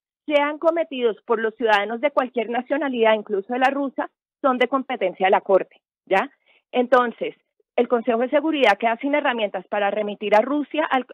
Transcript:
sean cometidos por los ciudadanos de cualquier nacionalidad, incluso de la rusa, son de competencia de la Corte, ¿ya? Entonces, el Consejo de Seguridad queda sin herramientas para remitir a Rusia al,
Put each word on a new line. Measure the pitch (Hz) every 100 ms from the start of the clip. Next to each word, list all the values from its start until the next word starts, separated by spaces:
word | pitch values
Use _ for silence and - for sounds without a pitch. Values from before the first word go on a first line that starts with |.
| _ _ -
sean | 285 285 302
cometidos | 320 330 320 262 240 202
por | - 226
los | 220
ciudadanos | 214 226 208 202 233
de | 285
cualquier | 285 254 240 214
nacionalidad, | 240 247 285 285 247 220
incluso | 220 208 202 196
de | 247
la | 262
rusa, | 269 277 - - _ _ _
son | 277 247
de | 247
competencia | 269 247 247 190 165 190
de |
la | 196
Corte, | - 190 - _ _ _ -
¿ya? | 190 269 _ _ _ _
Entonces, | 262 247 247 240 - 160 - _ _ _ -
el | 247
Consejo | 240 233 226
de | 247
Seguridad | 294 311 311 240 196
queda | 233 226
sin | 277
herramientas | 294 285 233 208 196 185
para | 208 202
remitir | 208 208 202 208 208
a |
Rusia | 254 294 277 302 -
al, | - 247